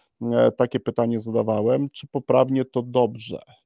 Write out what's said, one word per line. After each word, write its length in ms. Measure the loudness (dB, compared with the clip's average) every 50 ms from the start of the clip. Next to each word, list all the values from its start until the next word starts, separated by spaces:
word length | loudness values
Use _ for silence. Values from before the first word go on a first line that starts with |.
| _ _ _ -8 -6
E, 300 | -2 2 4 4 4 4
takie 280 | 2 0 0 -2 -4
pytanie 400 | -4 -4 -2 0 0 0 0 -2
zadawałem, 680 | -4 -2 -2 -2 0 0 0 0 2 0 0 0 -2 -4
czy 160 | -8 -12 -12
poprawnie 580 | -8 -8 -6 -2 2 4 4 4 4 2 -2 -2
to 180 | -2 -4 -6 -4
dobrze. 580 | -2 0 2 2 2 0 -4 -12 -12 -12 -12 -12 _ -20 _ _